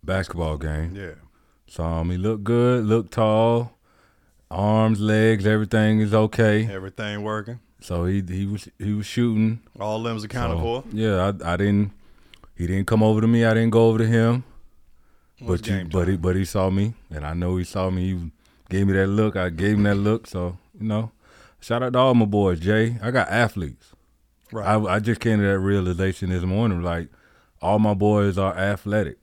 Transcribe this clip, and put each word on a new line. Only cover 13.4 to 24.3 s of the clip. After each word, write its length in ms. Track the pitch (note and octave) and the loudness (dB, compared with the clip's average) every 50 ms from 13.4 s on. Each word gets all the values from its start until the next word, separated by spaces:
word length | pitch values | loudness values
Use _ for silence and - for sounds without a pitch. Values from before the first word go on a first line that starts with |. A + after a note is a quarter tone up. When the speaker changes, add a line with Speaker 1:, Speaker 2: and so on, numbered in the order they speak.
| A#2 | 4
Speaker 1:
I 80 | A2+ A2 | 4 4
didn't 160 | A2+ A2+ A2+ | 2 2 4
go 180 | G#2+ A2+ A#2 A2+ | 4 6 6 6
over 100 | A2+ A2 | 4 4
to 80 | A2+ | 2
him. 360 | A2 A#2 A#2 A2+ A#2 A#2+ B2+ B2+ - - - - - _ - - _ - - - _ _ _ _ _ _ _ | 2 4 4 4 2 2 0 -4 -10 -20 -20 -20 -20 _ -20 -20 _ -20 -20 -20 _ _ _ _ _ _ _
Speaker 2:
What's 220 | C3 A2+ F2+ E2 - | -4 -4 -4 -4 -2
Speaker 1:
But 60 | - | -4
Speaker 2:
game 100 | G2+ G2 F#2 | -4 -4 -4
Speaker 1:
you, 40 | E2 D#2 | -4 -2
but 160 | F#2+ F2 F2 | 0 0 0
he, 60 | G2 | 0
Speaker 2:
time? 80 | F2 E2 | 0 0
Speaker 1:
but 120 | F#2 F#2 | 0 0
he 80 | F#2+ F#2+ | 0 -2
saw 260 | F2 - G2+ F#2+ F#2+ | -2 -2 0 0 0
me, 240 | F#2 G2 G2+ A2+ A2+ - - _ | 0 0 -2 -2 -4 -10 -16 _
and 140 | E2 D2+ D2 | -10 -10 -8
I 100 | D2 D#2+ | -6 -6
know 220 | E2+ F2+ F2+ F#2 | -4 -2 -2 -2
he 60 | F#2 F2+ | -2 -4
saw 280 | - - G2+ F#2 F#2 | -4 -4 -4 -2 -2
me. 120 | F#2 F#2 F2+ F#2 F#2+ | -2 -2 -2 -4 -4
He 180 | F2+ E2+ D#2+ - _ _ _ _ _ _ - | -6 -8 -10 -14 _ _ _ _ _ _ -6
gave 180 | F#2+ F#2+ G2 G2 | -2 0 0 2
me 60 | F#2+ | 2
that 120 | G2 F#2+ | 2 2
look. 300 | G2 G2+ G#2+ A2 G#2+ - | 2 2 2 0 0 0
I 140 | G2 F2+ F#2 | -2 -4 -4
gave 260 | E2 D#2+ F#2 G2+ G#2+ | -2 -2 0 0 2
him 80 | G#2 G#2 | 2 2
that 100 | G#2 G2+ | 2 2
look. 320 | G2 G2+ G#2+ A2 A2+ - | 2 2 0 0 -2 -4
So, 320 | - - F#2+ F2+ F2 F2 F2+ _ _ _ G3 | -8 -8 -6 -6 -6 -8 -10 _ _ _ -10
you 80 | G#2+ A2 | -6 -4
know, 240 | G#2+ G#2+ A2+ A2 _ _ _ _ - - - - _ _ | -4 -4 -4 -6 _ _ _ _ -20 -20 -20 -20 _ _
shout 220 | - - A#2+ A#2+ B2+ | -8 -6 -4 -2 -2
out 80 | B2 B2+ | 0 2
to 60 | B2 | 4
all 140 | B2+ C3+ B2+ | 4 6 6
my 100 | A#2+ A2+ | 6 4
boys, 340 | G#2 G2+ G#2 G2+ F#2+ F2+ E2 | 4 4 2 4 4 2 0
Jay. 380 | E2 F#2+ G#2+ A2 A2 A#2 A#2+ A#2 | 0 0 2 2 2 0 -2 -4
I 120 | G2 A#2 B2 | -6 -2 0
got 160 | B2+ G2 - | 0 0 0
athletes. 640 | F2+ A2+ A#2+ G#2+ - G2 F2 C#2+ - - _ _ - _ _ _ _ _ _ _ | 0 0 0 0 -2 -6 -8 -8 -10 -14 _ _ -20 _ _ _ _ _ _ _